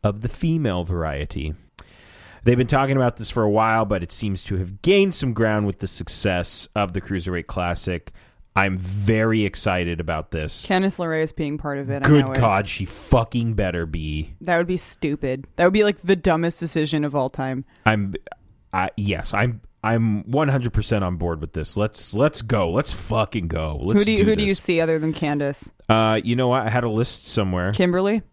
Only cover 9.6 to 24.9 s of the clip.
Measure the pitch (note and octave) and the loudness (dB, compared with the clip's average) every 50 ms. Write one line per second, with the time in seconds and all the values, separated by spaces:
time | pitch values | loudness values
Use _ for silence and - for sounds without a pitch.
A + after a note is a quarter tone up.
9.6 | - G#2+ F#2 F2+ F2+ E2+ E2+ E2 E2+ D#2 E2 D#2 D#2 - - D#2+ D2+ D#2 - - | 0 0 0 0 0 -2 -2 -4 -4 -4 -4 -4 -4 -6 -6 -6 -4 -4 -6 -8
10.6 | - - G3 F#3 F#3+ G3 G3 - F3+ E3 D#3+ D#3+ D#3 D#3 - - D#3 C#3+ D3 D3+ | -4 0 0 2 2 0 0 -2 -4 -4 -2 -2 -2 -4 -4 -6 -6 -4 -4 -6
11.6 | - D3+ C#3+ C#3 C#3 B2+ - C#3+ C3 B2+ D3 D3 C3+ - - C3 A#2+ A2 G2 G2 | -6 -6 -6 -6 -4 -4 -4 0 6 6 8 8 6 4 2 2 4 4 4 2
12.6 | G#2 F#2+ - - F#2+ F2 - - - - - B2 A2+ - - A#2+ A#2 A#2 A2 G#2 | 0 -2 -4 -6 -6 -8 -8 -14 2 4 4 4 4 2 0 -2 0 0 0 0
13.6 | G2+ F#2 F2 F2 E2 D#2+ D#2 E2+ D#2 D2+ D2+ D2+ D#2 - - - - E3 F3 E3 | 0 0 0 -2 -4 -2 -4 -4 -4 -2 -4 -4 -4 -6 -10 -10 -2 0 2 2
14.6 | F3 E3+ F#3 F3 - - - - - D3+ C#3+ D3 - C3+ B2+ C3 C3+ - - - | 2 2 -2 -4 -2 -6 -8 -4 -2 -4 -2 -2 -4 -4 -4 -4 -8 -12 0 4
15.6 | F3 F3+ F#3+ G#3+ G#3 G#3 G#3 - - F3 G3 F#3 - F#3+ E3 D#3+ E3+ E3+ E3+ - | 4 6 6 6 4 4 2 0 2 2 2 4 4 2 4 4 2 0 -2 -2
16.6 | F3 D#3+ - E3 D3+ D3+ D#3+ D#3 D3 D3 C#3 D3 C3 C3 - - C3+ C3 C3 C3 | -6 -2 0 0 0 2 2 0 0 0 0 0 -2 -2 -2 -4 -4 -4 -4 -6
17.6 | C3+ _ _ _ _ A2 A2 G#2 G2+ G2 F#2 - - - - _ _ - - _ | -8 _ _ _ _ 2 4 4 0 -2 -6 -10 -12 -14 -20 _ _ -20 -20 _
18.6 | _ _ - F#2 F#2 - - - G2+ G2+ F#2+ - - - - G2 G#2+ B2 A#2 G#2 | _ _ -2 -2 -2 -2 -4 -4 -2 -2 -2 -2 -4 -4 -2 0 0 0 -2 -6
19.6 | _ - _ _ - A2 A2+ A#2 A2+ A2+ G#2+ G#2 - - A#2+ C#3 D#3 C#3+ C3+ C#3 | _ -20 _ _ -2 0 2 2 2 2 0 0 -2 -2 0 2 2 2 2 0
20.6 | A#2+ A#2+ - G#2+ - - A#2+ G#2 G2 F2+ F2+ E2+ E2+ E2+ E2+ D#2 D2+ D2+ - E2+ | 0 0 0 -2 0 2 0 0 0 0 -2 -2 -2 -2 -2 -2 -6 -8 -6 -6
21.6 | D#2 - - G2+ G#2 G#2+ - - - - - G#2 C3+ D3 A#2+ - A#2 G#2+ - G2+ | -6 -4 -2 -2 -2 -2 -2 -6 -10 -6 0 2 2 2 2 -2 -4 -2 0 0
22.6 | F#2 E2 E2+ G#2 D3+ - - - - - G#2+ A2 G#2+ - - A#2 F2+ E2 - E2 | 2 2 0 0 0 -2 -6 -8 -6 -2 0 0 0 0 -2 -4 -4 -2 -4 -4
23.6 | D#2+ D#2 D#2 D2 - F2+ A2 G3+ G3+ G#3 A3 G#3 G3+ G#3 G#3+ G#3 G#3+ G3 F#3+ F3+ | -4 -4 -6 -4 -2 2 4 4 4 4 4 4 4 4 4 2 2 0 0 -2
24.6 | - - F3+ E3 E3 D#3+ | 0 0 2 2 2 2